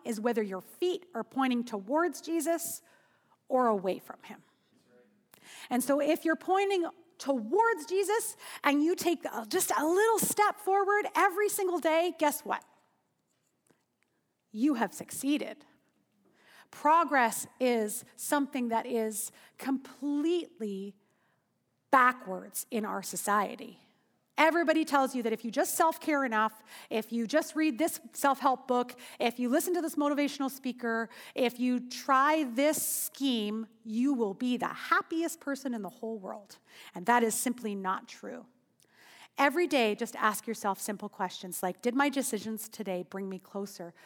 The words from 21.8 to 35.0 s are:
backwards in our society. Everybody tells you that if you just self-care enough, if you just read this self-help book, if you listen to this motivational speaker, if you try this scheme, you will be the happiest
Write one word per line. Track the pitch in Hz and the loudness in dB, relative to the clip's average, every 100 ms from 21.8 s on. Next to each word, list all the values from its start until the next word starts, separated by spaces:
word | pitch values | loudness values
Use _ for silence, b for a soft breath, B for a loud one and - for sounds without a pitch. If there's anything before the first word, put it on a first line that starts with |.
| _ | _
backwards | 269 247 247 - 185 196 - - | 6 6 4 -8 -10 -8 -12 -6
in | 233 | -4
our | 208 190 | -2 -4
society. | 185 185 - 208 196 - 160 185 _ _ _ _ _ - | -6 -6 0 2 0 -6 -14 -18 _ _ _ _ _ 4
Everybody | 311 330 330 311 | 4 4 2 2
tells | 320 285 269 262 | 4 2 2 0
you | |
that | 226 | -2
if | 220 233 | -2 -4
you | |
just | 226 349 - | -2 0 4
self-care | 330 320 - 294 269 | 2 2 0 0 2
enough, | 220 220 - - B B | 2 0 -2 -20 B B
if | 214 214 | -4 -2
you | 233 226 | -4 2
just | 302 311 302 | 0 0 0
read | 311 226 | 0 2
this | 330 - - | -2 -2 -12
self-help | - 285 262 269 254 - | 0 0 2 2 0 0
book, | 247 247 - B B | 0 0 -8 B B
if | 240 240 | -2 0
you | 247 | 0
listen | 277 330 359 | 2 2 -2
to | |
this | 320 - | -2 0
motivational | 294 285 285 - 269 | 0 2 0 -2 -6
speaker, | 269 254 247 233 226 226 B B | -4 -8 -6 -4 -2 -4 B B
if | - 240 240 | -2 -2 0
you | 247 247 247 | 0 0 -2
try | - - 262 277 320 | -10 2 4 6 4
this | 277 226 285 302 - | 0 2 2 2 -2
scheme, | - - - 269 240 208 220 220 _ 226 | -4 -6 -2 0 0 0 -4 -8 _ -6
you | 220 262 | 0 2
will | 262 214 | 2 0
be | 190 247 247 | -2 -2 0
the | - | -2
happiest | - - 349 | -6 0 0